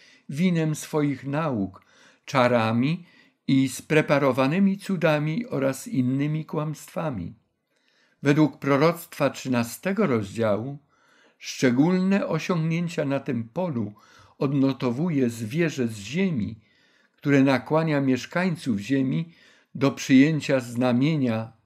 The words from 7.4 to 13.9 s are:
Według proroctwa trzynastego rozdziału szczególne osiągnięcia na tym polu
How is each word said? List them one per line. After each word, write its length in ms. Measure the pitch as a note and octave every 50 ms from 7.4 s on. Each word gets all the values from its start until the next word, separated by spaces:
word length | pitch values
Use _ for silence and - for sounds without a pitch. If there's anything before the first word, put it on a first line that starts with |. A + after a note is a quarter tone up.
| _ _ _ _ _ _ _ _ _ _ _ _ _ _ _ _ -
Według 360 | C#3 D3 D3+ D#3 C3+ - -
proroctwa 720 | - C3+ C#3 C3+ D3+ E3+ E3+ E3+ - - - - D3+ C3
trzynastego 800 | - - - C3+ B2+ A#2+ A#2 A#2 - - - F#3 G3 G#3+ G#3 D#3
rozdziału 720 | B2 A2 G2+ F#2+ - A2 A2+ G#2+ G2+ G2+ A#2 C#3 C#3+ D3 _ _ _ _ _ _ _ _ _ _ _ _
szczególne 880 | - - - - C3+ B2+ A#2+ B2+ D3 F3 F#3 F#3 F#3 F#3+ G3 G3+ G3+ -
osiągnięcia 800 | - D#3 - - F#3 E3 D#3+ E3 D#3+ E3+ F3 E3 - - D3
na 140 | C3+ C#3 C3+
tym 240 | C3 - C3 A#2 A#2
polu 500 | A#2 - - - F3 C#3 A#2 G#2 G2+